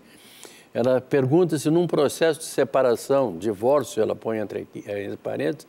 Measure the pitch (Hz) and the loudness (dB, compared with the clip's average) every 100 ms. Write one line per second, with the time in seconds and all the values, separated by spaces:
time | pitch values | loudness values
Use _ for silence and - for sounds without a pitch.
0 | - - - - - - - 120 123 127 | -20 -20 -20 -20 -20 -20 -8 -2 2 2
1 | - 143 127 165 170 156 151 170 180 160 | 2 0 4 4 4 0 0 2 2 2
2 | 143 - 165 151 - - 131 135 127 113 | 0 2 0 0 -4 -2 0 2 2 2
3 | - 139 120 82 110 95 120 147 120 - | 0 0 0 -2 -4 0 2 2 0 -2
4 | 98 92 113 110 101 101 101 - - 101 | -2 -2 -4 -4 -4 -8 -10 -12 -10 -8
5 | 101 107 113 113 147 147 | -8 -10 -8 -4 -4 -4